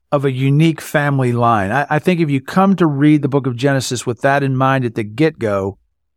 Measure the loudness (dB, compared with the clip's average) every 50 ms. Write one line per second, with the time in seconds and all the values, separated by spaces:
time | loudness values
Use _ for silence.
0 | _ _ -4 -2 -2 -2 -2 -2 0 2 2 4 2 2 0 -2 -6 -4 -2 -2
1 | 0 0 0 0 0 0 0 0 2 2 2 0 0 0 -2 -2 -2 -2 -2 0
2 | 0 0 0 0 0 -2 -2 -4 -4 -2 0 2 2 2 2 2 2 0 2 2
3 | 4 4 4 2 2 0 -2 -2 -2 -2 -2 -2 0 0 0 0 -2 -4 -6 -6
4 | -4 -6 -4 -2 0 0 2 2 0 0 0 0 0 2 2 0 -2 -2 -4 -6
5 | -6 -6 -2 0 0 0 0 -2 -4 -2 -2 -2 -2 -4 -6 -10 _ _ _ _
6 | _ _ _